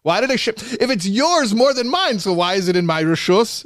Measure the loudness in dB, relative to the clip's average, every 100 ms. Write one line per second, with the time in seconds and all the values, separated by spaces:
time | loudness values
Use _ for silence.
0 | -2 0 0 0 -2 -6 -8 -2 0 0
1 | -2 0 2 2 2 2 2 2 -2 -2
2 | -2 -2 -2 0 0 0 0 0 0 0
3 | 0 0 2 2 2 -4